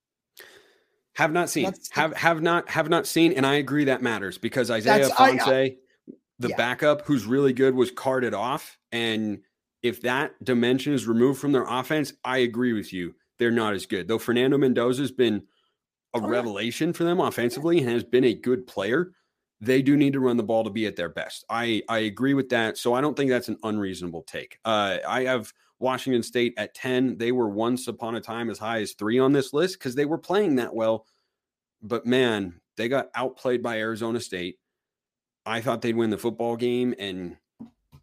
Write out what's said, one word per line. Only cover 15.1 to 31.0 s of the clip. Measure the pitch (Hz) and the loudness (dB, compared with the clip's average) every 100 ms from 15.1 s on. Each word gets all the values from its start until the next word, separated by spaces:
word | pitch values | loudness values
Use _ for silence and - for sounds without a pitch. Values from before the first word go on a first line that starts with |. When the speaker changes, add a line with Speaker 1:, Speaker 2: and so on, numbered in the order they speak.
Speaker 1:
been | - 120 101 - _ _ _ _ _ _ | 2 2 2 -6 _ _ _ _ _ _
a | 120 | -6
Speaker 2:
Oh, | |
yeah. | 107 | -2
Speaker 1:
revelation | 120 120 98 117 - 160 | -2 -2 -4 -4 -2 -2
for | 165 | 0
them | 170 143 | 0 0
Speaker 2:
Yeah. | 127 | 0
Speaker 1:
offensively | 113 120 131 165 170 | 0 -2 0 0 2
and | 123 | 2
has | 117 | 0
been | 117 123 131 | 2 4 4
a | |
good | 92 123 123 - | 2 0 -2 -2
player, | - 101 139 180 - _ _ _ _ | -6 0 0 -2 -8 _ _ _ _
they | 107 131 | 2 4
do | 131 147 | 6 6
need | 139 | 4
to | 135 | 4
run | 127 120 | 2 2
the | |
ball | 104 113 | 2 2
to | 110 | 0
be | 107 104 | -2 -4
at | 92 | -4
their | 85 | -6
best. | 85 - - - | -6 -10 -10 -6
I, | 113 117 117 - | -4 -2 -2 -2
I | 113 | -2
agree | 110 101 135 | -2 0 0
with | 139 131 | 2 2
that. | 120 110 104 | 0 0 -2
So | 120 | 0
I | 123 | 0
don't | 147 135 | 0 0
think | 139 | 0
that's | 123 110 | 0 -2
an | 104 | -6
unreasonable | 110 107 98 90 87 82 | -4 -4 -4 -6 -8 -10
take. | - 80 - - 113 | -12 -12 -14 -8 -2
Uh, | 107 98 90 - | 0 0 -2 -4
I | 120 | -2
have | 127 127 107 - _ _ | 0 -2 -4 -16 _ _
Washington | 123 127 135 123 | -4 -2 0 -2
State | - 123 120 107 | 0 0 -2 -2
at | 104 - | -8 -8
ten. | 131 127 131 98 | -2 0 0 0
They | 117 | 0
were | 127 110 | 0 0
once | 101 113 123 123 | 0 -2 -2 -4
upon | 104 113 113 | -8 -6 -8
a | |
time | - 113 117 | -8 -6 -6
as | 95 | -6
high | 107 113 | -4 -4
as | 101 | -6
three | - 104 123 | -6 0 4
on | 135 | 4
this | 143 131 | 4 0
list | 143 185 - | 0 -2 -4
'cause | 131 123 | -6 -2
they | 143 | -2
were | 160 | -4
playing | - 196 202 127 | -2 0 2 0
that | 120 113 | 0 -2
well. | 113 110 | 0 0